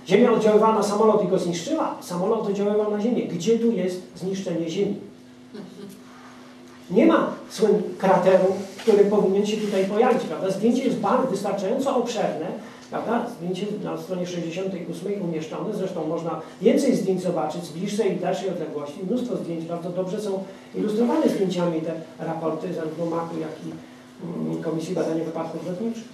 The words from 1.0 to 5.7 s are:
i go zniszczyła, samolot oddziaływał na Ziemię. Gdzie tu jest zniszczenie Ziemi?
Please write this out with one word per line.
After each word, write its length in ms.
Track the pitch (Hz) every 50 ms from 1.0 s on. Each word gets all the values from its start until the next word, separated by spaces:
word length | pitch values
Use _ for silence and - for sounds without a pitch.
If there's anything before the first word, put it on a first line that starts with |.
| 220 214 196 175 175
i 40 | 175
go 100 | 190 175
zniszczyła, 560 | 175 175 165 - - - - 302 269 - - -
samolot 460 | - - 180 175 185 214 226 214 -
oddziaływał 440 | 202 190 202 202 208 208 214 214 208
na 100 | 208 208
Ziemię. 220 | 202 247 214 -
Gdzie 360 | - - 170 170 - 220 233 226
tu 140 | 226 233
jest 300 | 226 180 180 180 180 - - - -
zniszczenie 560 | - 185 190 196 196 - 175 165 165 165 -
Ziemi? 260 | - 202 190 - - - - - - - - - - - - - - 208 - -